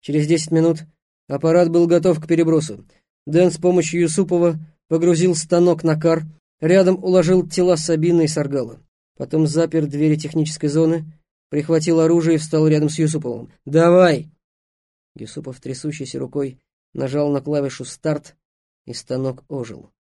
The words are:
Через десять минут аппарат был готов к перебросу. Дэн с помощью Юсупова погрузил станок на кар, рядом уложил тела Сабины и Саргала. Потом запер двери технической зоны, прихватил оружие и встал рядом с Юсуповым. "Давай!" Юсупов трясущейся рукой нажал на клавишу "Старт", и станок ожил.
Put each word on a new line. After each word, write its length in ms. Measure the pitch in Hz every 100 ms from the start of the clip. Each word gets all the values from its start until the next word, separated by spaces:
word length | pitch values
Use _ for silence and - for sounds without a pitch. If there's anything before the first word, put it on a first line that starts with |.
Через 260 | - 151 151
десять 240 | 165 156
минут 320 | 160 165 160 - _ _ _ _
аппарат 440 | 139 160 170 170
был 160 | 170 170
готов 340 | 170 180 160
к 60 | 156
перебросу. 580 | 165 160 160 156 101 - _ _ _
Дэн 260 | - 160 180
с 60 | 160
помощью 440 | 180 180 160 170
Юсупова 580 | 170 180 185 175 175 160 160 _ _
погрузил 480 | 165 175 160 180
станок 480 | 160 - 175 175 160
на 160 | 165 156
кар, 260 | 165 165 156 - _ _
рядом 440 | 156 190 185 190
уложил 440 | 190 185 160 185 180
тела 280 | - 180
Сабины 500 | 165 160 160 170 170
и 20 | 156
Саргала. 540 | 156 143 139 117 - _ _ _ _
Потом 300 | 139 156 156
запер 400 | 156 165 165 151
двери 280 | 143 156
технической 540 | 151 151 160 156 - 151
зоны, 360 | 151 160 165 156 - _ _ _
прихватил 520 | 147 156 160 160 160
оружие 340 | 160 170 165
и 20 | 160
встал 300 | 156 160 156
рядом 220 | 151 151
с 100 | 156
Юсуповым. 520 | 156 156 123 113 120 _
"Давай!" 640 | - 151 170 180 180 139 - _ _ _ _ _ _ _ _
Юсупов 440 | - 110 147 147 127
трясущейся 600 | 131 131 156 151 131 135
рукой 400 | 131 147 139 131 _ _ _
нажал 380 | - 131 143 147
на 100 | 143
клавишу 440 | 143 147 139 -
"Старт", 500 | 131 - 156 147 - _ _ _ _ _
и 80 | -
станок 500 | 117 - 127 131 131 _
ожил. 440 | 143 120 78 - _